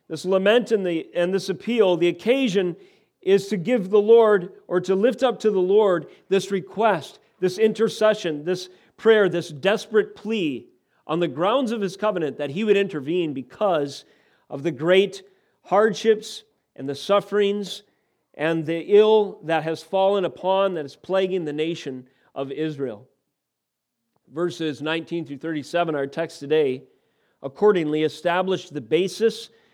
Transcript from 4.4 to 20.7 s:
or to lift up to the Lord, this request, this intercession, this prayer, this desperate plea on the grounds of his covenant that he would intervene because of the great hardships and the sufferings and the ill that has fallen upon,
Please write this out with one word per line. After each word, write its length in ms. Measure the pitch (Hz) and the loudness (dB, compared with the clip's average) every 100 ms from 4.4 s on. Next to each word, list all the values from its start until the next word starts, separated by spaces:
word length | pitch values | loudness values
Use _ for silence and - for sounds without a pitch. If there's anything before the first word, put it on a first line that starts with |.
| 175 - - | 0 -14 -4
or 120 | 180 | -2
to 140 | 180 190 | 0 2
lift 280 | 233 214 | 2 2
up 160 | 254 220 | -2 0
to 120 | 214 | 0
the 80 | 190 | 2
Lord, 480 | 180 208 208 175 - - - | 2 4 4 2 -2 -16 -2
this 240 | 196 190 | -2 0
request, 680 | 196 - 185 226 175 - - _ _ | -4 -4 0 0 0 -4 -20 _ _
this 180 | 185 185 | -4 2
intercession, 840 | 214 214 220 - 214 214 175 147 | 0 2 -2 2 0 2 -2 -6
this 260 | 156 180 - _ _ _ | -4 -6 -8 _ _ _
prayer, 320 | 220 220 190 | 4 6 4
this 200 | 165 160 | 0 -6
desperate 680 | 147 185 214 - 214 - - | -4 0 0 0 0 0 -4
plea 520 | 208 226 160 123 - _ _ _ - | -6 -4 -2 -4 -12 _ _ _ -6
on 120 | 165 | -2
the 80 | 170 | -2
grounds 440 | 131 185 262 247 | -2 0 0 -2
of 100 | 233 | -4
his 160 | 196 185 | -6 -4
covenant 400 | 214 190 151 131 | -4 -2 -4 -6
that 140 | 147 | -8
he 120 | 151 | -2
would 140 | 220 196 | 0 2
intervene 560 | 202 151 135 180 160 | 0 -4 -4 -4 -4
because 720 | 135 127 - 208 165 143 135 - _ _ _ _ | -6 -10 -4 -2 0 -2 -8 -20 _ _ _ _
of 140 | 139 | -8
the 80 | 151 | -6
great 520 | 127 160 190 196 - - _ _ _ | -2 2 4 4 -2 -18 _ _ _
hardships 800 | - 202 220 180 226 214 - - - _ _ - | 0 2 4 2 2 2 -2 -16 -20 _ _ -12
and 140 | 135 | -10
the 60 | 139 | -6
sufferings 880 | - 202 196 202 202 208 190 - - _ _ _ _ | 0 0 0 0 0 -2 -6 -12 -18 _ _ _ _
and 320 | - 156 165 151 | -6 -2 -2 -2
the 140 | 165 | -6
ill 600 | 156 202 214 220 202 175 | 4 6 6 4 2 -6
that 200 | 151 160 | -4 -2
has 200 | 160 165 | -2 -8
fallen 420 | - 190 190 202 175 | -4 0 2 2 -2
upon, 480 | - 180 190 196 | -4 0 2 0